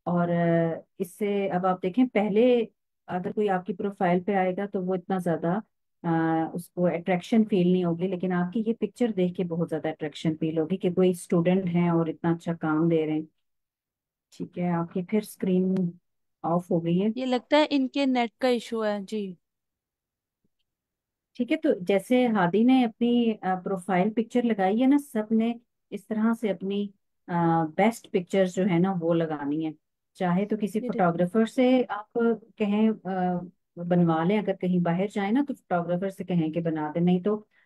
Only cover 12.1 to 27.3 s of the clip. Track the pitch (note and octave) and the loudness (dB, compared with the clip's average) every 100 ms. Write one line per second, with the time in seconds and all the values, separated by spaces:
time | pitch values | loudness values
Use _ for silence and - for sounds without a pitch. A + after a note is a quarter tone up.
12.1 | D#3+ E3+ E3+ E3+ E3+ D#3 D3+ E3 D#3+ D#3 | -2 -2 -2 -4 -4 -2 0 2 2 0
13.1 | D#3 D#3+ _ _ _ _ _ _ _ _ | -4 -6 _ _ _ _ _ _ _ _
14.1 | _ _ - F3 F3 F3 E3+ E3+ F#3+ F3+ | _ _ -14 -12 -6 -2 -2 -4 -6 -2
15.1 | G#3+ G#3+ - F#3+ F#3 F#3 F#3+ F3 - _ | -2 -4 -6 0 2 2 0 -2 -6 _
16.1 | _ _ _ D#3 F3 F3 F3 E3 F3+ G#3 | _ _ _ -2 -2 0 -2 0 0 0
17.1 | A#3+ B3+ B3 - D4 D4 C#4+ B3+ C#4 C#4 | -2 -2 -4 2 2 2 0 0 0 0
18.1 | B3+ A#3 - B3+ A#3+ - A3+ G#3+ G#3 F#3+ | 0 -2 -2 0 0 -2 -4 -2 -4 -4
19.1 | G#3+ G3 F3 _ _ _ _ _ _ _ | -6 -6 -10 _ _ _ _ _ _ _
20.1 | _ _ _ _ _ _ _ _ _ _ | _ _ _ _ _ _ _ _ _ _
21.1 | _ _ - A#3 D#4 D4+ G3+ F3 G3 F#3+ | _ _ -8 -2 0 0 0 2 0 2
22.1 | B3+ A#3+ G#3+ F3 G3 A#3+ C4 A#3+ - A#3+ | 2 2 2 2 4 4 4 2 0 0
23.1 | A#3+ A#3 G#3+ F#3 F#3 F#3 F#3+ - F3+ G3+ | 2 2 -2 -2 -4 -2 -6 -2 0 2
24.1 | A3 A3+ B3 A#3 G3+ F#3+ A3 C4 C#4+ C#4+ | 0 -2 0 0 0 0 2 4 4 2
25.1 | A3 G#3+ A3 A3+ A#3 _ _ _ G3+ - | -6 0 0 0 -4 _ _ _ -14 -6
26.1 | G#3+ A3 A3+ G#3 F#3 F#3+ G3+ G3+ - _ | -2 0 0 -2 -4 -4 -4 -4 -8 _
27.1 | _ - | _ -4